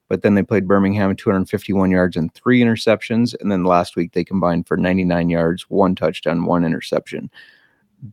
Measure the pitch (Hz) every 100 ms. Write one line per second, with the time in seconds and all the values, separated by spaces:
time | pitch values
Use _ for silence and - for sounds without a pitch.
0 | - 98 110 101 90 104 92 98 98 101
1 | 98 95 113 95 90 104 - 98 95 92
2 | 90 85 80 - 120 123 117 110 - 107
3 | - 113 117 - 101 95 90 87 87 -
4 | 85 87 85 95 87 85 - 85 90 92
5 | 90 87 85 82 82 87 - 92 92 92
6 | 80 - 78 85 87 87 82 78 - 80
7 | - 69 - - - _ _ _ _ _
8 | 107